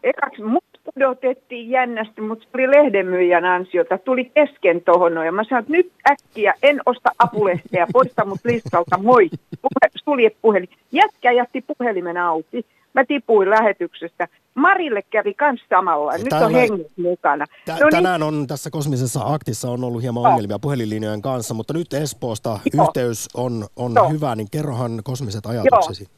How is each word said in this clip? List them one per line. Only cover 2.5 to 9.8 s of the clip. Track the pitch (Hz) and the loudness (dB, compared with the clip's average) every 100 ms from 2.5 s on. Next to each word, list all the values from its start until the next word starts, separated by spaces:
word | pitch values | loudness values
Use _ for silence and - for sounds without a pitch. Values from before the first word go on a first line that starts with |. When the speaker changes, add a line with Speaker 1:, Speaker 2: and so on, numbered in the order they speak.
Speaker 1:
oli | 254 262 | -2 4
lehdenmyyjän | 277 294 202 185 180 180 175 | 6 6 2 0 0 2 2
ansiota. | 175 180 180 180 170 180 | 2 0 0 -2 0 -2
Tuli | - 254 247 | -2 -2 0
kesken | - 294 - 190 170 | 0 0 2 0 2
tohon | 170 175 175 | 4 4 4
noin. | 165 160 | 2 -2
Ja | |
mä | 185 | -2
sanoin, | 220 254 | -2 -4
että | 220 | 0
nyt | 320 359 _ 247 | 0 0 _ 0
äkkiä, | 285 _ - 202 - | 0 _ -2 -2 2
en | 277 285 - | 2 2 -2
osta | 247 185 - | 0 -2 2
apulehteä, | 175 214 196 175 - 180 170 | 0 2 0 -2 -4 -2 0
poista | 247 262 - | 2 2 0
mut | 202 196 | -4 -4
listalta, | 233 233 - 240 - 233 | -4 -4 -2 -2 0 0
moi. | 202 247 175 - _ - | 4 4 4 0 _ -6
Puhe-, | - - | -4 0